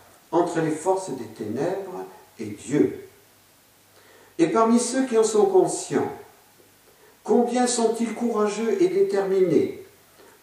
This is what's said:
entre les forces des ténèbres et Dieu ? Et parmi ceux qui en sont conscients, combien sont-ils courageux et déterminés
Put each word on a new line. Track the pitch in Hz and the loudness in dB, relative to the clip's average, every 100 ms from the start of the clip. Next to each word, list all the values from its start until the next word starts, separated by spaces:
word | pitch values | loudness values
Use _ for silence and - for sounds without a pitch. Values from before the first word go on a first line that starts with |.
| - _ - | -20 _ -4
entre | 160 170 160 | 0 0 0
les | 156 | -2
forces | - 185 190 - | -2 -2 -2 -2
des | 131 110 | -10 -10
ténèbres | - 107 120 170 190 - - - - - - | -10 -8 -4 -4 -4 -8 -12 -14 -18 -20 -14
et | 107 | -12
Dieu ? | 107 - 143 - - - - _ _ _ _ _ _ _ _ - - - - | -12 -2 2 2 0 -14 -20 _ _ _ _ _ _ _ _ -20 -20 -10 -2
Et | 165 | 0
parmi | 226 226 240 | 2 4 2
ceux | - 262 262 | 2 -2 0
qui | 226 | 2
en | 220 | 2
sont | 214 190 | 4 4
conscients, | 185 165 - - 139 - - - - _ _ _ _ _ _ _ _ - | 4 4 0 -4 -4 -4 -8 -18 -20 _ _ _ _ _ _ _ _ 0
combien | 240 240 247 247 | 2 2 0 0
sont-ils | - 220 220 220 - | 0 0 0 -4 -4
courageux | 240 208 208 196 226 202 | -2 0 0 0 -2 2
et | 175 | 2
déterminés | 196 196 196 190 190 180 151 - - - _ _ _ - - | 2 2 0 0 2 2 2 0 -4 -16 _ _ _ -20 -12